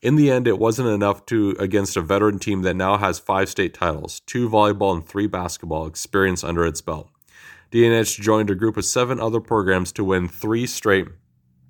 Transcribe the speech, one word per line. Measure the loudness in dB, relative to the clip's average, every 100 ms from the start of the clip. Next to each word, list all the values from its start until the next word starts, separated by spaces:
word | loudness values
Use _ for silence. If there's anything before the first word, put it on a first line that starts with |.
In | 2 4
the | 4
end, | 4 2
it | 2
wasn't | 2 0 0
enough | 2 0 0 -2
to | 0 0 0
against | 0 0 0 -2
a |
veteran | 0 2 2 0
team | -4 -2
that | -2
now | 0 0 0
has | 0 -4
five | -2 -2 0
state | -2 -4
titles, | -2 -4 -4 -8 -16
two | -8 -4 0
volleyball | 2 2 2 0
and | -2 -4
three | -4 -2
basketball | -4 -6 -10 -8 -6 -6
experience | -10 -4 0 2 0
under | -4 0
its | 0 -2
belt. | -8 -10 -12 _ _ -20 -20 -20 _
D | 2
N | 4
H | 4 0 -2
joined | 2 2 2
a |
group | 0 -2 -2
of |
seven | -4 0 0 -2
other | -2 -4
programs | -2 -2 2 0 0
to | -4
win | 0 0 0
three | -6 -4 -2 -2
straight. | -4 2 2 0 -12 _ _ _ _ _